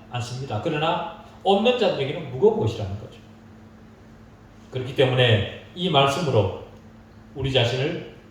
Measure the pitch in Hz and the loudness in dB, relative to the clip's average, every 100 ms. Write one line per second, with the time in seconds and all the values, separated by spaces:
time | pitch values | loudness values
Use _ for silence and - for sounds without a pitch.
0 | - 120 - 123 135 107 160 151 160 170 | -12 -10 -8 -8 -8 -6 -4 -2 0 0
1 | - - - - 190 208 233 240 196 139 | -4 -12 -18 -4 2 4 4 2 2 0
2 | 135 160 143 127 208 - 110 - 95 98 | -4 -6 -8 2 2 4 0 -4 -6 -8
3 | - - - - - - - - - - | -12 -18 -20 -20 -20 -20 -20 -20 -20 -20
4 | - - - - - - - 127 127 - | -20 -20 -20 -20 -20 -20 -12 -10 -4 2
5 | 131 127 123 107 - - - - 180 143 | 2 4 4 4 0 -8 -16 -6 0 4
6 | 147 185 156 117 92 - - - - - | 4 2 0 2 0 -2 -12 -20 -20 -20
7 | - - - - 135 131 113 131 147 170 | -20 -20 -18 -8 -2 2 2 0 -2 -4
8 | - - - | -10 -18 -16